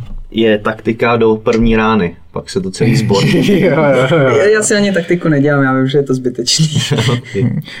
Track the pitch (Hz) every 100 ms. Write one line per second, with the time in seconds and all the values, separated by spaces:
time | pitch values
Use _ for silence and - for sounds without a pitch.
0 | - - - 110 113 104 113 107 113 117
1 | 120 117 113 107 120 110 113 110 110 110
2 | 85 82 - - - 98 92 - 127 135
3 | 113 98 143 - - 190 185 156 147 127
4 | 135 165 135 120 202 214 208 208 202 180
5 | 175 175 170 143 143 143 135 131 135 147
6 | 139 131 127 123 123 - 156 120 - 143
7 | 117 120 - 98 120 - - -